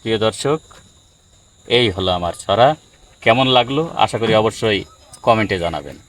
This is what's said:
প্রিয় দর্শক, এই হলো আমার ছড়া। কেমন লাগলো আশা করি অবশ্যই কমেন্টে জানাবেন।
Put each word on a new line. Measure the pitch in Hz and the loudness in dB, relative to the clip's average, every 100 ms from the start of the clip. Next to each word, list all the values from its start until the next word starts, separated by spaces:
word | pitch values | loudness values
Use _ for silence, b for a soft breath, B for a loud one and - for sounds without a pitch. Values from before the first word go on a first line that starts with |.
প্রিয় | 113 110 | -4 0
দর্শক, | 110 - 135 156 _ - _ _ _ _ _ _ _ _ - | 0 -2 -4 -4 _ -20 _ _ _ _ _ _ _ _ -2
এই | 120 120 | 0 0
হলো | 95 92 90 | -2 -2 -2
আমার | 87 - | -4 -8
ছড়া। | - 101 127 156 _ _ _ _ | -4 2 4 2 _ _ _ _
কেমন | - 117 131 127 | 0 2 4 2
লাগলো | 120 139 165 - | 0 -2 -6 -2
আশা | 107 110 | -2 0
করি | 113 | 2
অবশ্যই | 110 110 104 113 101 - - _ - | 2 2 0 -2 -2 -4 -18 _ -8
কমেন্টে | - 113 101 95 | 0 2 2 -2
জানাবেন। | 85 78 71 67 | -4 -6 -10 -18